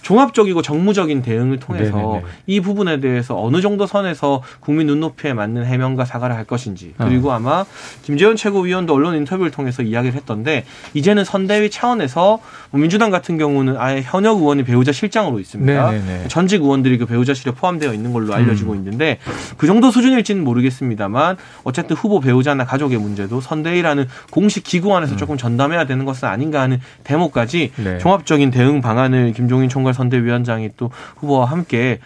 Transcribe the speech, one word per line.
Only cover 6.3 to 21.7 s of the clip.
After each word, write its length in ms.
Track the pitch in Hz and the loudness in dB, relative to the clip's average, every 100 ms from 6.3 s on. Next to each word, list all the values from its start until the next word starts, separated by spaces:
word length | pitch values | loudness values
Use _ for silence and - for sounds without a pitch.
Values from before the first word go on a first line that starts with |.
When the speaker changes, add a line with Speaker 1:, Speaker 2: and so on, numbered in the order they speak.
| 113 | -4
Speaker 1:
할 80 | |
것인지 500 | 110 135 110 90 87 - | -4 -6 -6 -12 -14 -4
Speaker 2:
어. 80 | 117 | 0
Speaker 1:
그리고 260 | 127 139 | 2 0
아마 320 | 120 120 165 196 - - - | -2 0 -2 -4 -12 -18 -14
김재원 340 | - 147 202 220 | -4 2 4 4
최고위원도 580 | 214 202 180 185 170 | 0 0 0 -2 2
언론 220 | 139 160 160 | 2 2 0
인터뷰를 340 | 143 190 175 | -2 -2 -2
통해서 320 | 139 135 123 | -2 -6 -4
이야기를 320 | 113 117 127 135 | -2 0 -2 -4
했던데 480 | 135 107 123 143 - - - | -6 -6 -2 -4 -4 -20 -8
이제는 300 | 151 156 208 | 0 2 2
선대위 460 | 196 196 190 208 208 | 0 -2 0 0 0
차원에서 680 | - 247 240 139 160 190 226 - - - | 0 -2 0 -2 2 2 2 -4 -20 -4
뭐 100 | 139 | 0
민주당 300 | 160 208 220 | 2 2 2
같은 260 | 180 - 165 | 0 -2 -2
경우는 420 | 151 139 131 107 | 0 2 0 0
아예 220 | 127 135 | -2 -2
현역 360 | 131 190 214 214 | -2 0 2 2
의원이 240 | 147 143 | 2 2
배우자 300 | 123 120 127 | 2 2 2
실장으로 480 | 143 208 226 190 113 | 0 -2 0 0 -4
있습니다. 500 | 92 - 135 143 127 | -8 -2 0 2 2
Speaker 2:
네네네. 380 | 107 95 90 107 | 0 -4 -6 -4
Speaker 1:
전직 340 | 160 185 202 | 0 2 2
의원들이 360 | 139 139 131 123 | 2 2 2 2
그 80 | 120 | 0
배우자실에 440 | 120 123 131 131 | 0 0 0 -4
포함되어 400 | 123 185 175 147 | -2 -2 -2 -4
있는 200 | 107 117 | -4 -4
걸로 200 | 120 107 | -4 -2
알려지고 420 | 104 117 104 98 | 2 2 2 -2
Speaker 2:
음. 20 | 101 | -4
Speaker 1:
있는데 400 | 95 113 156 120 - - - - | -6 -2 -2 -2 -8 -12 -12 0
그 100 | 151 | 4
정도 240 | 214 254 | 6 6
수준일지는 540 | 247 247 254 214 196 | 6 4 2 0 -2
모르겠습니다만 920 | 143 120 131 127 131 110 98 117 165 185 - - | 0 2 0 0 -4 -2 -2 0 0 -2 -12 -10
어쨌든 320 | - | -6